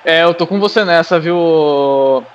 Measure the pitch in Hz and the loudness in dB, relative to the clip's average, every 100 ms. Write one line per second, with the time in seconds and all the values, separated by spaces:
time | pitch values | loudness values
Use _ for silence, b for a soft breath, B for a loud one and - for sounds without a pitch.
0 | 160 165 170 170 170 196 202 220 180 170 | -2 2 2 0 -2 -2 -2 -2 0 0
1 | 165 175 160 175 170 160 151 143 139 139 | 2 -2 0 0 0 2 2 0 0 0
2 | 135 131 117 | 0 0 -4